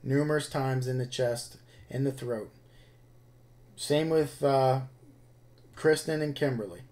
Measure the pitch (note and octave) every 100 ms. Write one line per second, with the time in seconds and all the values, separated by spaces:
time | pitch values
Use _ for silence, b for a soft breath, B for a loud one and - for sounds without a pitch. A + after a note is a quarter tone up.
0 | C3 C#3 D3+ D3+ C#3+ D3 C3+ C3 B2+ B2+
1 | A#2+ - B2 A#2 - - b b b B2+
2 | C#3 C3 B2 A2+ G2 - - b b b
3 | - - - - - - - - - D3
4 | D#3+ D#3+ D3 - C#3+ C3+ C3 C3+ C3 -
5 | - - - - - - - - D#3+ D3+
6 | - D#3 D3+ C#3+ D3 A#2+ G2+ E2+ -